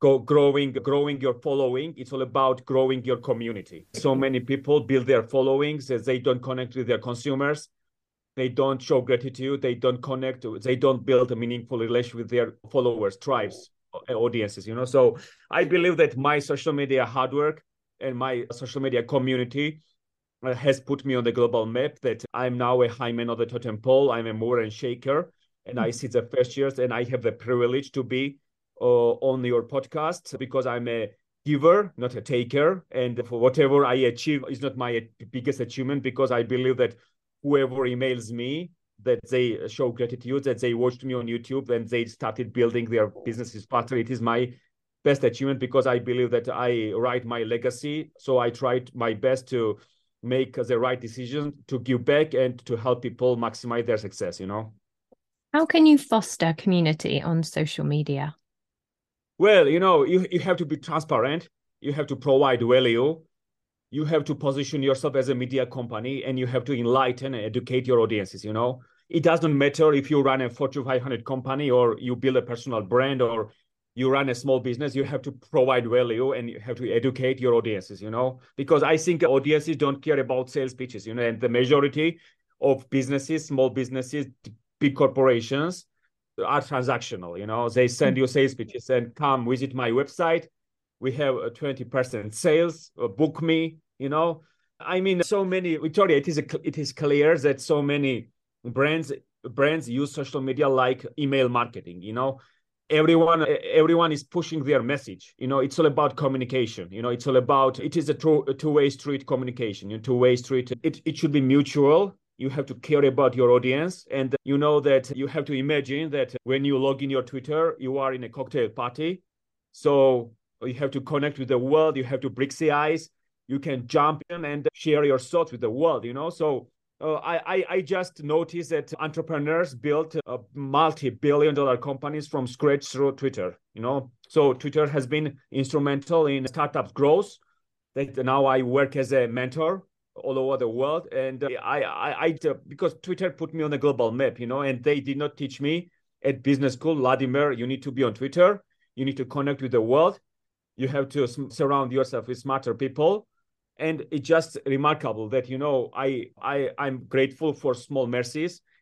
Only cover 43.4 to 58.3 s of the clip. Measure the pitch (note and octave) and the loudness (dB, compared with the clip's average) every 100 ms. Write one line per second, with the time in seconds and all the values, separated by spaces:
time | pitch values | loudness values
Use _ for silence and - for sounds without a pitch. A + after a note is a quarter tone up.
43.4 | A2+ G#2+ - B2+ A#2+ B2 A#2 B2 A#2 A#2 | -10 -14 -4 -4 -2 -4 -4 -2 0 0
44.4 | B2+ - _ _ _ _ D3 C#3 B2+ - | -2 -6 _ _ _ _ 2 4 2 0
45.4 | C3+ C3 C3 C3+ B2+ B2 A#2+ B2 B2 A#2+ | -2 -2 2 2 4 0 0 0 0 0
46.4 | A#2 - B2 A#2+ A2 G2+ B2 B2 A2+ A#2+ | -2 -2 0 0 -2 -2 -2 -2 -4 -6
47.4 | A2 A#2+ B2 A#2+ D3 D3+ D3+ _ - B2+ | -4 -2 -2 -4 -8 -8 -10 _ 0 2
48.4 | A#2+ A#2+ B2+ B2+ B2+ B2 A#2 G#2 B2+ C3 | 2 0 -2 -2 -4 -4 -4 0 0 0
49.4 | - B2+ A2 G#2 _ _ _ _ A#2 C3 | -2 -2 -2 -4 _ _ _ _ -4 -2
50.4 | C3 C3 A#2 A#2+ B2+ B2+ A#2 A#2 B2 D3 | -2 -4 -2 0 0 -2 -8 -12 -8 -6
51.4 | D3 C#3+ - C3 B2+ B2 A#2+ C#3+ D#3 B2+ | -6 -10 -8 -8 -2 0 2 2 2 0
52.4 | B2+ B2 - A2+ B2 B2 B2+ A#2 B2+ A#2+ | 0 -2 -6 -4 0 0 -2 0 0 2
53.4 | A#2 A2+ A#2+ A#2 A2+ A2 G2 - F#2 - | -2 -6 -4 -4 0 -2 -4 -8 -8 -6
54.4 | F#2+ G#2 A2 - _ _ _ _ _ _ | -6 -6 -8 -16 _ _ _ _ _ _
55.4 | _ D4 D#4+ E4+ D#4 C#4+ - A3 - - | _ 0 4 6 8 8 6 0 0 -2
56.4 | E3 D#3+ G3+ F3+ D#3+ D#3 - C#3+ - E3 | 0 0 2 4 4 0 -2 -2 0 -2
57.4 | D#3+ - D#3 - D3 D3 D3 C#3 D3 | -2 -4 -4 -2 -2 -2 -2 -4 -6